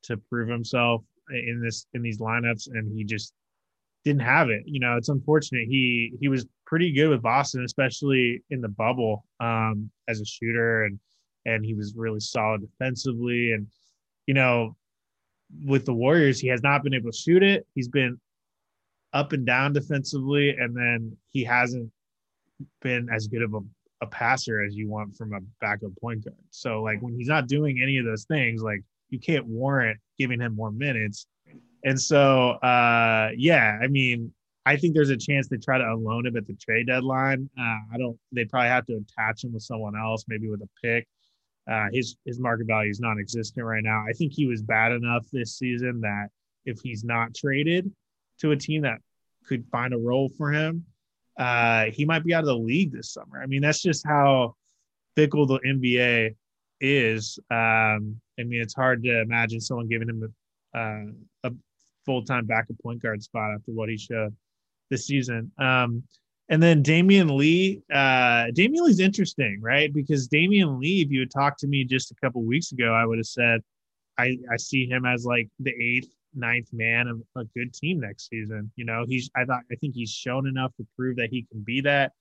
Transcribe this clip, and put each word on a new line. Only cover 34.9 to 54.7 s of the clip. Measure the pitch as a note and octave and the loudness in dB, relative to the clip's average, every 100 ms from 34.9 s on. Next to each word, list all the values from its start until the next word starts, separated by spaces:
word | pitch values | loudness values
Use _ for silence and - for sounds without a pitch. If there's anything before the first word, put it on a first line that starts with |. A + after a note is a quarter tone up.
| D#3 | 4
there's | C#3+ | 2
a | C3 | 2
chance | - C#3+ B2+ | 0 0 0
they | A#2+ | -4
try | G#2+ C3 | 0 0
to | |
unload | A#2 A2+ A2 A#2 B2 | 0 -2 -2 -2 -2
him | A#2 | -4
at | G#2 | -6
the | G2+ | -14
trade | - A2+ A#2+ | -2 -2 0
deadline. | B2+ B2+ C3 C3+ C3+ C#3 - | -2 0 0 0 0 -4 -6
Uh, | A#2+ A2 A2 | -4 -4 -6
I | A#2+ | -6
don't, | B2 A#2 _ | -6 -8 _
they | B2 A2+ | -6 -2
probably | B2+ A#2+ | 0 2
have | B2+ A#2+ | 2 0
to | A2 | -8
attach | G#2 - A2 A2+ | -8 -4 -4 -4
him | B2+ | -8
with | A2+ | -10
someone | - A2+ G#2+ G#2 | -10 -8 -6 -4
else, | A2 A2 A2+ | -4 -4 -6
maybe | A2 A2 | -8 -6
with | G#2 | -8
a | G2+ _ | -10 _
pick. | A#2+ A#2 A#2 _ _ _ _ _ - | -2 -2 -4 _ _ _ _ _ -6
Uh, | A2+ G#2 | -2 -2
his, | A#2 A#2 - - | -2 -4 -8 -12
his | A#2+ | -6
market | B2+ A#2 A2 | -2 -2 0
value | A2 G#2 | 0 0
is | G#2 | -2
non-existent | A#2+ G#2+ G2 A#2 G#2+ - A2+ | -4 -4 -4 -6 -8 -8 -6
right | A2 | -4
now. | A2 A2 G#2+ | -2 -2 -4
I | |
think | A2+ D#3+ | -4 -4
he | C#3+ C#3 | 0 -2
was | A2+ | -2
bad | G#2+ A2 A2+ | -2 2 2
enough | A#2+ A#2+ A#2+ A2 | 0 0 -2 -4
this | C3+ A2+ - | -8 -8 -6
season | B2+ A#2+ B2+ A#2+ | -6 -4 -4 -4
that | G#2+ G2+ G#2 _ _ _ - | -4 -6 -8 _ _ _ -12
if | A2+ | -10
he's | C3 A2 | -10 -8
not | A#2 A#2 A#2 | -4 -2 -2
traded | A#2+ C#3+ C#3 D3+ F3 F#3+ - _ _ _ _ | -4 -2 0 0 0 -2 -10 _ _ _ _
to | D#3 | 0
a | C#3+ | 0
team | - D#3 | 0 -2
that | C#3+ A2 _ _ _ _ - | -2 -4 _ _ _ _ -6
could | B2+ A#2 | -6 -4
find | A#2+ B2 | -4 -2
a | B2 | -2
role | A#2 B2+ C3+ - | 0 0 -2 -2
for | D3 | -2
him, | D3+ D#3 E3 E3+ _ _ _ _ - | 0 0 -4 -10 _ _ _ _ -4
uh, | B2 A#2+ A#2 A2+ A2 | 0 4 4 4 2
he | A2 D3 | 0 0
might | E3 | 0
be | E3+ | 2
out | E3 | 2
of | D3+ | 2
the | B2 | 0
league | A2+ C#3+ F3+ | 0 2 0
this | A#2+ - | -2 -12
summer. | - - C3+ | -16 -16 -12
I | C3+ | -4
mean, | C#3 | 0
that's | D3 D#3 | 2 2
just | F#3 D3+ D3+ | 0 -2 2
how | D3 C#3 C3+ A#2+ - _ | 4 6 6 2 -4 _